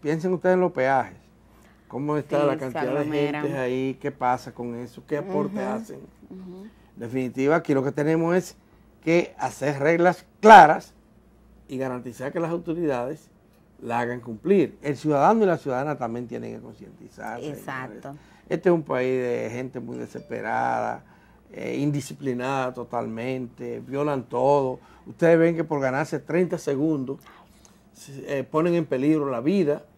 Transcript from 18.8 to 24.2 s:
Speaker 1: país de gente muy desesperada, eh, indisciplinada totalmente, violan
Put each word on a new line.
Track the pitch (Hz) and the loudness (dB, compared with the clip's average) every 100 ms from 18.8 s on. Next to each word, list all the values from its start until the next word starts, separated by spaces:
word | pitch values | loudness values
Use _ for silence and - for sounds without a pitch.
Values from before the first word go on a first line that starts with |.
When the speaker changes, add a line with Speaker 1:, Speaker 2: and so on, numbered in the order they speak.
Speaker 1:
país | 151 131 127 131 | 2 -2 0 0
de | 123 120 113 | -2 -2 -4
gente | 120 131 123 | -6 -8 -10
muy | 120 123 | -10 -12
desesperada, | 117 - 113 117 110 117 123 120 113 120 - - _ - _ | -12 -14 -10 -10 -4 -2 -2 -2 -4 -6 -14 -20 _ -20 _
eh, | - - 127 | -12 -8 -2
indisciplinada | 143 147 131 143 143 123 127 139 127 | -2 -2 -6 -10 -6 -4 -4 -4 -4
totalmente, | 123 117 120 117 113 123 131 120 - 123 117 | -8 -8 -6 -6 -6 -6 -6 -8 -10 -10 -10
violan | 120 139 147 139 | -8 -4 -2 -2